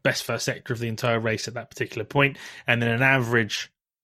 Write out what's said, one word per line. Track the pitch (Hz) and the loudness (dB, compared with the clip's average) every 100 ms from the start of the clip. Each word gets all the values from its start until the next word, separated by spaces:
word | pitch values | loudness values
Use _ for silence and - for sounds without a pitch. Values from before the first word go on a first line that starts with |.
best | 135 - | 0 0
first | - 113 - | -2 -4 -4
sector | 123 - | -6 -6
of | 117 | -4
the | 117 | -4
entire | 110 123 117 | -2 0 2
race | 113 113 - | 0 -2 -4
at | |
that | 120 - | -10 -12
particular | - 123 117 | -8 -6 -6
point, | 104 139 139 135 - - - | -2 2 2 0 -16 -8 0
and | 120 | 2
then | 117 | 2
an | 117 | 2
average | 135 135 117 117 104 - - _ _ _ | 4 4 4 2 2 -4 -10 _ _ _